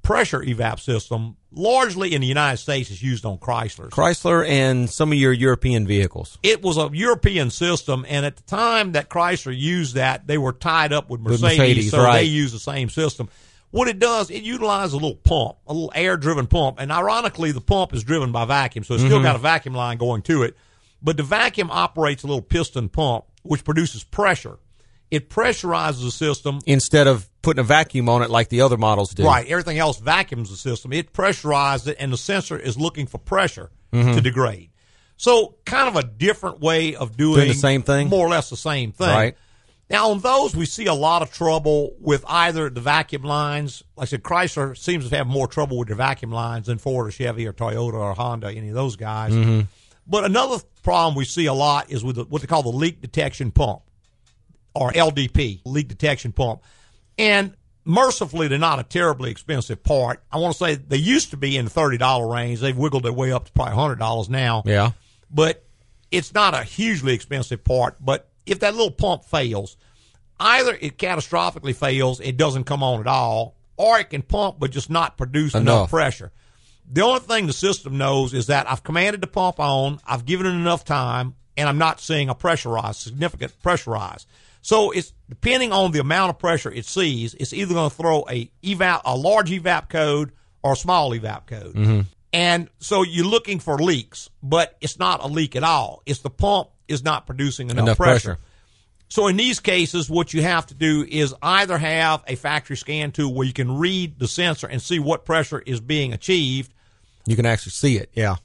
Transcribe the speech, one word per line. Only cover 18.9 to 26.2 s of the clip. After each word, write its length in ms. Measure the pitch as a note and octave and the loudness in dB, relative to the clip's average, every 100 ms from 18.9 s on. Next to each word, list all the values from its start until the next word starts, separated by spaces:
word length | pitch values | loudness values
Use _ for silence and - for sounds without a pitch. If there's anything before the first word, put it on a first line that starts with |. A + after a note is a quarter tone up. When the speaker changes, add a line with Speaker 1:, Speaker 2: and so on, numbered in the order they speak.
Speaker 1:
it's 100 | A#2 | 0
still 140 | C3 C#3 | 4 6
Speaker 2:
Mm-hmm. 80 | |
Speaker 1:
got 100 | C3 | 4
a 40 | B2 | 2
vacuum 340 | D3 D#3+ C#3 | 2 2 0
line 240 | B2+ A#2+ A#2 | -4 -4 -2
going 240 | A#2+ A2+ | -2 -2
to 220 | G2 D#3 | 0 2
it, 120 | A#2 - _ _ _ _ | 0 -4 _ _ _ _
but 160 | D3+ D#3 | -2 -2
the 60 | |
vacuum 460 | C#3+ G#3 A#3+ - F3 | 0 0 0 0 -2
operates 500 | D#3+ F3 - D3 C#3 | 0 -2 0 -2 -2
a 40 | C#3 | -4
little 160 | C3+ | -6
piston 460 | - E3+ - C3+ G#2 | 0 0 0 -4 -4
pump, 360 | - D3 A#2 _ _ | 0 0 0 _ _
which 220 | - D3 | -4 -4
produces 380 | - D#3 E3 A2 | 0 0 0 -6
pressure. 560 | - - G3+ F3 A2 - _ _ _ _ _ | -8 0 2 0 -6 -18 _ _ _ _ _
It 180 | D3+ - | -4 -2
pressurizes 760 | - A#3+ A3 F3+ E3 D#3 B2+ | 0 0 0 -2 0 -2 -2
the 60 | B2 | -6
system. 480 | - | -2